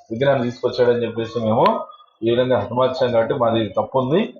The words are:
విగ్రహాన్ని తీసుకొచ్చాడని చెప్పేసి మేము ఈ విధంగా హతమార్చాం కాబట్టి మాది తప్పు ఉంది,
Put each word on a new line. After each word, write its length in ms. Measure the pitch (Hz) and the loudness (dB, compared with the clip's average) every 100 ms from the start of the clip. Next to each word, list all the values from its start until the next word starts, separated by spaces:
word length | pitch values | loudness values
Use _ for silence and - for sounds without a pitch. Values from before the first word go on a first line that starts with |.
| - | -10
విగ్రహాన్ని 400 | 117 139 131 123 | -2 0 2 0
తీసుకొచ్చాడని 520 | 120 123 110 123 117 113 | -2 -4 0 2 2 0
చెప్పేసి 340 | 110 113 120 | -2 -6 -4
మేము 460 | 110 117 185 233 - - _ - | 0 2 2 0 -6 -18 _ -6
ఈ 60 | 113 | -2
విధంగా 300 | 120 127 120 | 0 2 0
హతమార్చాం 520 | - 120 127 - 123 | -2 0 0 0 0
కాబట్టి 220 | 113 110 | 0 0
మాది 360 | 127 117 113 104 | 0 0 0 -2
తప్పు 300 | - 131 131 | -4 -2 -2
ఉంది, 340 | 127 170 240 | 0 0 -2